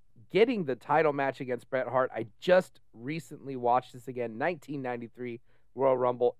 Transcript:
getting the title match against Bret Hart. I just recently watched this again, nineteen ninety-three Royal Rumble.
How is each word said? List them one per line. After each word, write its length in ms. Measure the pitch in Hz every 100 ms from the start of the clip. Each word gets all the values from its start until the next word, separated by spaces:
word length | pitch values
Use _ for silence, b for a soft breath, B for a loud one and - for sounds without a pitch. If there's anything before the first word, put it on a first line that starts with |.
| - - -
getting 340 | 180 233 220 147
the 100 | 123
title 380 | - 151 156
match 260 | 143 135 127
against 300 | 127 120 -
Bret 180 | 131 120
Hart. 240 | 127 131
I 140 | 117 110 -
just 400 | 180 185 - - -
recently 640 | 110 123 160 - 151 135 131
watched 380 | 120 123 -
this 160 | 127 135
again, 280 | 120 117 113
nineteen 440 | 156 165 - 143
ninety-three 580 | 127 120 117 - 123 117 - _ _ 120
Royal 220 | 135 127
Rumble. 380 | 127 123 120 -